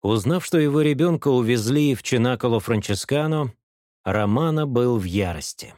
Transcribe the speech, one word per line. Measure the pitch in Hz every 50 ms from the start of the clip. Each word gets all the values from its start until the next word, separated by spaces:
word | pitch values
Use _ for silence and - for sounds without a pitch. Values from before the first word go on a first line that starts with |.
| -
Узнав, | 101 110 117 92 131 170 185 -
что | - - 165
его | 151 147 139 151
ребёнка | 151 151 147 127 165 180 165 147 - 143
увезли | 131 127 117 110 123 117 104 117 139 151 151 143 131
в | 107 -
Ченаколо | - 135 120 117 127 127 117 - 123 117 110
Франческано, | 95 - 117 104 - - 104 - - - 131 147 151 156 156 156 147 123 - _ _ _ _ _ _ _ _ _ _
Романо | 98 95 107 107 101 107 131 160 165 156 156 151
был | 143 127 120 123 123 120 110
в | 92
ярости. | 90 87 101 95 90 82 76 - - - - - - -